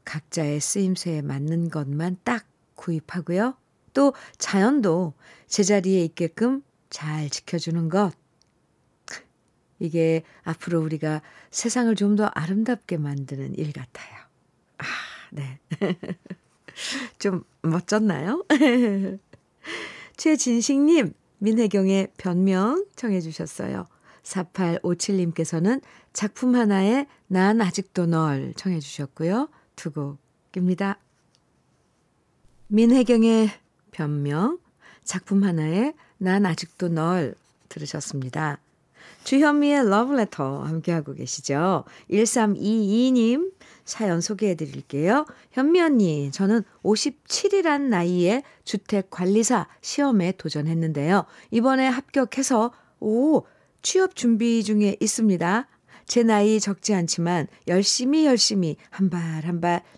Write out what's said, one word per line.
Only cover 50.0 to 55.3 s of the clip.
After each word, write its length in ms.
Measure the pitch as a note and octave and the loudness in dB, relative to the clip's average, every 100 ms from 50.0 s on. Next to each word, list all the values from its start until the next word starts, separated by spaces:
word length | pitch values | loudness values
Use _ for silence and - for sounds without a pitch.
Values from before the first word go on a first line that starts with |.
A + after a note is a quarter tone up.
| C#4+ A3+ F3+ F#3 | 2 2 2 -2
도전했는데요. 880 | D#3+ D3+ D3+ E3 D#3+ D3 D3 G3 D#3+ - - | -6 -4 -2 -2 -2 -2 0 0 0 -10 -6
이번에 360 | A#3 B3 C4 C4 | 0 2 2 0
합격해서, 840 | B3+ - C#4+ B3 - C4 B3 A#3 - _ _ | -2 -4 -2 -2 -2 0 0 0 -4 _ _
오, 440 | A3 A3 C#4+ C#4+ - _ _ _ | -2 0 2 2 0 _ _ _
취업 340 | - F#4 F#4 - | -2 0 0 0
준비 480 | A#3+ A3+ A#3 A3+ | 0 2 2 0
중에 320 | G#3 G#3+ G#3 - | 2 2 2 0
있습니다. 680 | A3 - A3 | -2 0 2